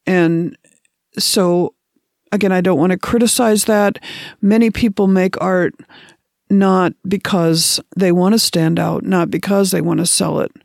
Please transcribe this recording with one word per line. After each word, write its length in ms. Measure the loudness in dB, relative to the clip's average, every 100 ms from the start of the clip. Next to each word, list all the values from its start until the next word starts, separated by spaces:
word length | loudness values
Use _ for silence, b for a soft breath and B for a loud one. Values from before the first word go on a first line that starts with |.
| -2
And 500 | 0 2 0 -4 -8 _ _ _ _ _ -8
so, 560 | -2 0 2 2 -2 -6 _ _ _ _ -6
again, 200 | -2 0
I 80 | 0
don't 180 | 2 2
wanna 200 | 2 0
criticize 680 | -2 0 2 2 0 0
that. 340 | 2 2 0 -2 B B B B
Many 280 | 0 2 2
people 360 | 2 -2 0 2
make 340 | 2 0 -2
art 340 | -2 0 -2 -4 -20 B B B _ _ -2
not 420 | 2 4 2 0 -2 -6
because 720 | -6 -2 0 2 0 -2 -4 -6 -2
they 160 | 0
wanna 260 | 2 2 2
stand 400 | 0 0 0 0
out, 260 | -2 -4
not 260 | -2 -2 -2
because 400 | -4 -2 0 0
they 100 | 0
wanna 260 | -2 -2 -2
sell 340 | -2 -2 -2
it, 120 | -6 _